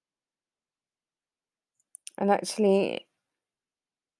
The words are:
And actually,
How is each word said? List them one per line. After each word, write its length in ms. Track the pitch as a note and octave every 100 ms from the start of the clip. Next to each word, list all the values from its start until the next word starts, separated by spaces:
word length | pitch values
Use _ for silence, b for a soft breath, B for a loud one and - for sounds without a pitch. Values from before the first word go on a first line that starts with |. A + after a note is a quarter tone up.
| _ _ _ _ _ _ _ _ _ _ _ _ _ _ _ _ _ _ _ - - -
And 140 | G3+
actually, 760 | - F#3 - G3+ G3 - - - _ _ _ _ _ _ _ _ _ _ _